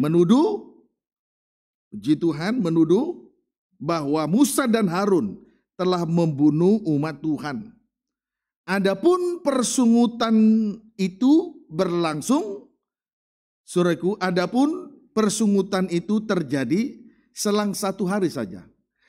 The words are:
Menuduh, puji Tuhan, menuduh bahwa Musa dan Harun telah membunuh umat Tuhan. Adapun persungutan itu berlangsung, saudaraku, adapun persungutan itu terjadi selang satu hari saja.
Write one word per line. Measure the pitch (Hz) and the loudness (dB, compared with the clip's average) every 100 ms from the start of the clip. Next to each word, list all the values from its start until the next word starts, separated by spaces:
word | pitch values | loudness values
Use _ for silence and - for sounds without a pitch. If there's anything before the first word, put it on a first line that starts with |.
Menuduh, | 147 170 170 254 392 403 - - _ _ _ _ _ _ _ _ _ _ _ | 0 2 4 4 4 -2 -10 -20 _ _ _ _ _ _ _ _ _ _ _
puji | 107 107 151 | -6 -2 0
Tuhan, | 165 147 180 254 | 0 -2 -4 -2
menuduh | 170 165 160 190 330 - - _ _ _ _ _ | 0 2 4 2 0 -8 -16 _ _ _ _ _
bahwa | 143 165 139 156 151 | -6 -4 -2 -2 0
Musa | 208 262 - 262 | 2 2 2 0
dan | 226 196 | 0 0
Harun | 175 208 175 104 - - _ _ - | -2 0 0 0 -8 -20 _ _ -4
telah | 180 180 165 | -2 -2 0
membunuh | 170 165 139 147 151 180 214 175 147 | 0 0 2 2 4 2 2 0 -2
umat | 156 143 | -2 -6
Tuhan. | 156 139 147 120 107 - _ _ _ _ _ _ _ _ | -6 -4 -6 -10 -12 -20 _ _ _ _ _ _ _ _
Adapun | - 196 190 196 330 359 359 339 | -6 -2 0 2 2 2 0 -2
persungutan | 285 269 233 - 233 233 233 233 226 220 220 220 214 190 - | -2 -2 0 2 4 4 2 0 0 4 4 4 0 -6 -12
itu | - 190 185 254 320 359 - - | -4 -4 0 4 4 2 -8 -10
berlangsung, | 160 180 175 165 151 - 285 427 - - _ _ _ _ _ _ _ _ _ - | -4 -2 -2 -2 -4 0 0 -2 -10 -16 _ _ _ _ _ _ _ _ _ -6
saudaraku, | 175 175 170 175 208 | 0 0 0 -4 -2
adapun | 185 180 180 240 294 349 - - _ | -2 0 0 2 0 -2 -10 -20 _
persungutan | 220 214 214 220 196 185 190 185 | -2 0 2 2 2 0 -2 -2
itu | - 175 214 | -4 -2 -4
terjadi | 214 180 143 143 123 180 240 - - _ _ | -2 -4 -2 -4 -2 -2 -4 -8 -20 _ _
selang | - 214 208 208 | -8 -2 -2 -2
satu | 185 196 196 180 | -4 -6 -4 -4
hari | 208 170 | -2 -2
saja. | 131 104 92 87 _ _ _ | -4 -8 -10 -20 _ _ _